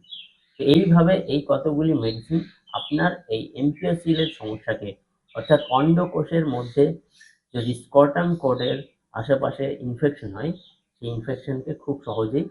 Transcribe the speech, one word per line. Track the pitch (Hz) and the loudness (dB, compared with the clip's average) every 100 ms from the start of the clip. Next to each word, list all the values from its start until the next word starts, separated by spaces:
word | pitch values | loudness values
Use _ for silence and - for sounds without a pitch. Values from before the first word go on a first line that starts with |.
| - - - _ _ - | -18 -20 -20 _ _ -2
তো | |
এইভাবে | 135 165 170 170 170 | 4 4 6 6 6
এই | 190 - 143 - | 2 0 -2 0
কতগুলি | 135 156 147 160 | 0 0 0 0
মেডিসিন | 139 113 113 - 160 - _ _ | 0 0 -4 -2 -4 -4 _ _
আপনার | 104 - 151 180 180 - | -8 -4 0 0 -2 -6
এই | 113 - | -6 -6
এমপিও | - 147 - 180 | -2 -2 0 -2
সিলের | 170 165 160 156 - | 0 0 0 0 -4
সমস্যাকে, | 110 110 - 107 104 - _ _ _ | -10 -8 -6 -6 -8 -12 _ _ _
অর্থাৎ | 117 - 147 - | -6 2 4 4
অন্ডকোষের | 127 156 170 170 160 147 165 151 | 2 4 4 2 -2 -2 -2 0
মধ্যে | 123 120 139 151 170 _ _ - _ _ | -4 -2 2 2 0 _ _ -20 _ _
যদি | 123 120 | -6 -4
স্কটাম | 117 - 139 143 175 175 170 | -4 2 4 4 4 0 0
কোডের | 131 123 123 139 - _ _ | -2 -2 -2 -4 -8 _ _
আশেপাশে | 113 127 135 127 131 135 - | -6 0 0 0 -4 -6 -6
ইনফেকশন | 123 117 147 - 104 | -8 -2 -2 -2 -10
হয়, | 98 151 180 - _ _ | -8 -8 -8 -12 _ _
সেই | _ 117 | _ -10
ইনফেকশনকে | 117 127 127 143 131 156 | -8 -8 -8 -6 -8 -8
খুব | - - 139 | -8 -8 -8
সহজেই | 120 107 110 139 190 | -6 -4 -2 -2 -4